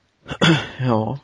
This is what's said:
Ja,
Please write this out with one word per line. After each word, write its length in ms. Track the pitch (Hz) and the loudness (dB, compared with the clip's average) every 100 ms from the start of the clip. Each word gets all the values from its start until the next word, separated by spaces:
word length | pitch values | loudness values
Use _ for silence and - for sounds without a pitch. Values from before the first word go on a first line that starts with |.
| _ _ - - 165 151 - - | _ _ -14 0 2 2 -2 -4
Ja, 400 | 127 110 110 139 | 0 0 0 -6